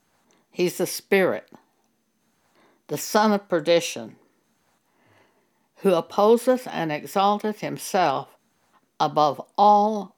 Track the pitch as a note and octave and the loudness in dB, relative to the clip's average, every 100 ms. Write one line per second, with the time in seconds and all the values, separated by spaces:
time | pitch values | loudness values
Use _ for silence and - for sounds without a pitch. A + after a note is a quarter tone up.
0 | _ _ _ _ _ - F3+ - F3 - | _ _ _ _ _ -4 -4 -2 -6 -6
1 | - G3 E3+ G2 - - _ _ _ _ | 0 2 2 -2 -8 -20 _ _ _ _
2 | _ _ _ _ _ _ _ _ - D3 | _ _ _ _ _ _ _ _ -12 -10
3 | - G#3+ A3 G3+ - E3+ D#3+ E3+ E3 A#2+ | -2 2 2 0 -2 -2 2 0 0 -8
4 | A2 - _ _ _ _ _ _ _ _ | -14 -18 _ _ _ _ _ _ _ _
5 | _ _ _ _ _ _ _ _ G3 E3+ | _ _ _ _ _ _ _ _ 0 0
6 | - - G#3 A#3 - B3+ - - D#3+ D3+ | -2 2 4 4 2 -2 -2 -6 -6 -6
7 | - G3 G3+ G#3 G#3+ G#3 D3 D3 - G3 | -6 0 0 0 -4 -8 -10 -10 -4 0
8 | E3 C3+ C#3 _ _ _ _ _ _ - | 0 -2 -6 _ _ _ _ _ _ -4
9 | D#3 D3 D3+ C3 - - G#3 G#3 G#3 A3 | -2 2 0 0 -6 2 4 4 2 -2
10 | F#3+ | -10